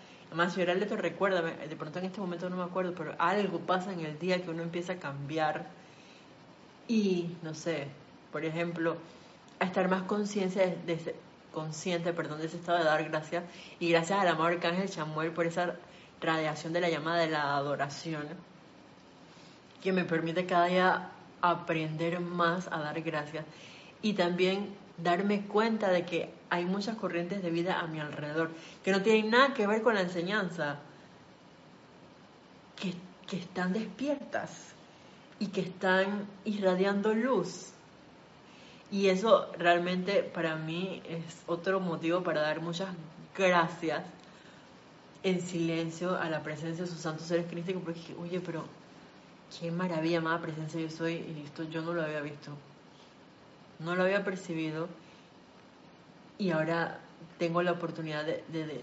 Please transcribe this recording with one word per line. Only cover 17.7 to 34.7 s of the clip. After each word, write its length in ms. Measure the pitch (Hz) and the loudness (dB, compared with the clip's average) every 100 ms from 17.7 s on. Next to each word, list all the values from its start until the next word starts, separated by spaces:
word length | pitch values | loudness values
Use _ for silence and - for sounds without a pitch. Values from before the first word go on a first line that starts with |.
| 135 139 - 165 156 147 170 - - - - - - - - - - - - - - | 0 -2 -4 -6 -4 -6 -10 -16 -20 -20 -20 -20 -20 -20 -20 -20 -20 -20 -20 -20 -4
que 100 | 190 | 0
me 120 | 185 | 2
permite 420 | 165 165 165 165 180 | 2 2 2 0 2
cada 200 | 175 175 | 4 6
día 440 | 185 185 160 - - - - | 6 6 4 -2 -14 -16 0
aprender 760 | 175 170 - 160 156 156 170 175 | 2 2 0 -2 0 -2 0 0
más 480 | 175 175 170 180 180 | -2 2 4 2 -2
a 60 | 160 | -4
dar 200 | 151 156 | -4 -4
gracias 420 | 160 151 147 160 156 - - - - - | -4 -4 -4 -8 -10 -14 -18 -18 -20 -4
y 140 | 214 | 0
también 600 | 202 175 175 185 196 208 - - - | 4 4 6 4 4 -2 -8 -16 -2
darme 460 | 170 175 202 202 | 2 4 4 2
cuenta 480 | - 208 226 214 202 | 2 2 4 4 4
de 140 | 180 175 | 4 2
que 240 | 170 - - - | -2 -2 -8 -2
hay 160 | 175 | 0
muchas 320 | 175 196 214 214 | 2 0 -2 -2
corrientes 460 | 185 170 175 202 | -2 -2 -2 -2
de 80 | 175 | -2
vida 300 | 165 180 175 | 0 0 0
a 60 | 170 | -2
mi 120 | 156 | -4
alrededor 500 | 147 147 147 156 160 - - - | -6 -6 -4 -2 -2 -4 -16 -6
que 80 | - | 2
no 100 | 196 | 4
tienen 280 | 202 220 214 | 6 4 6
nada 220 | 240 277 | 6 6
que 120 | 247 202 | 4 2
ver 160 | 220 | 4
con 120 | 226 | 4
la 80 | 208 | 4
enseñanza, 760 | 180 180 175 208 180 165 147 139 - - - - - - - - - - - - - - - - - - - - | 2 -2 0 0 -2 -2 -4 -4 -10 -20 -20 -20 -20 -20 -20 -20 -20 -20 -20 -20 -20 -20 -20 -20 -20 -20 -20 -6
que, 180 | 190 - - - - | -6 -6 -12 -18 -8
que 100 | 185 | -8
están 360 | - 185 180 | -6 -2 0
despiertas 960 | 208 220 - 277 277 - 107 - - - | 0 -2 -4 -2 -2 -2 -6 -6 -12 -18